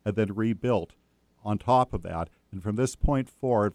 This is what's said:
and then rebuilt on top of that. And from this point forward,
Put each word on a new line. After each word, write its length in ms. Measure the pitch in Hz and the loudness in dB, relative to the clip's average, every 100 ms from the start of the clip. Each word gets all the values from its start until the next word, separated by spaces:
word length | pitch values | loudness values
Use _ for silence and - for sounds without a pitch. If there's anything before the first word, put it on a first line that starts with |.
and 120 | 107 101 | -4 0
then 180 | 101 | -2
rebuilt 600 | 101 113 104 123 107 82 _ _ _ _ _ | 0 -2 0 0 0 -2 _ _ _ _ _
on 120 | 104 107 | -4 -4
top 380 | 123 127 131 | 2 2 2
of 80 | 101 | -4
that. 260 | 90 85 85 _ _ | -6 -6 -6 _ _
And 140 | 98 | -8
from 100 | 98 | -4
this 220 | 107 127 - | -2 -2 0
point 340 | - 139 127 | 0 0 -4
forward, 440 | _ 131 117 104 | _ 0 2 2